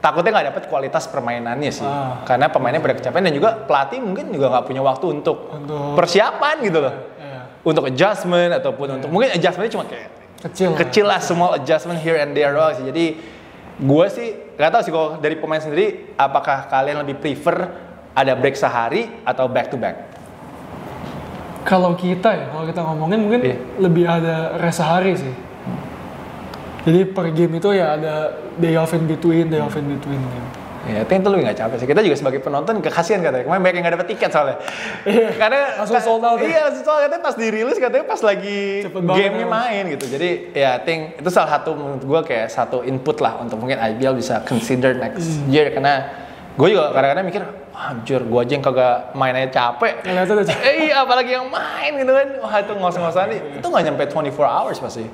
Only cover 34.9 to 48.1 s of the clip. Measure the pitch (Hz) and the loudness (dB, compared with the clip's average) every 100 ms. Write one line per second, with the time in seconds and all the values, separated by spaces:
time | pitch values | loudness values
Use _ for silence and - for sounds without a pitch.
34.9 | - - 214 220 - 214 269 277 214 208 | -6 0 2 2 2 2 2 0 -2 0
35.9 | 240 233 226 233 233 302 320 302 262 254 | 0 2 2 2 2 2 2 2 2 2
36.9 | 302 285 339 330 233 226 214 233 440 247 | 4 2 0 -2 -2 -2 0 0 2 2
37.9 | 240 311 392 220 190 196 202 202 196 202 | 0 0 0 2 2 -2 -4 -2 -4 -4
38.9 | 190 175 185 196 214 233 220 240 202 190 | -4 2 4 4 2 -2 0 0 -2 -4
39.9 | 143 135 135 175 175 - 151 135 123 143 | -6 -6 -2 -2 -2 -4 2 2 2 0
40.9 | 165 156 - 151 180 156 147 165 151 139 | -4 -4 -4 0 2 4 2 0 -4 -4
41.9 | 135 135 160 151 120 113 - 117 127 123 | -6 0 0 2 -2 -2 -2 -2 -2 -2
42.9 | 131 151 151 123 113 120 110 123 131 113 | -2 -2 0 0 -2 -6 -6 -2 0 0
43.9 | 110 135 131 113 113 - 123 - 131 131 | 0 0 0 0 -2 0 -2 0 2 2
44.9 | 127 113 185 165 156 143 139 147 135 139 | 2 -2 -4 -4 -2 2 4 4 2 2
45.9 | 139 131 - - - - - 156 208 151 | 2 -2 -12 -16 -18 -14 2 4 6 4
46.9 | 131 135 156 190 190 - - - - - | 4 4 2 0 -4 -8 -12 -16 -12 -10
47.9 | 127 110 | -8 -2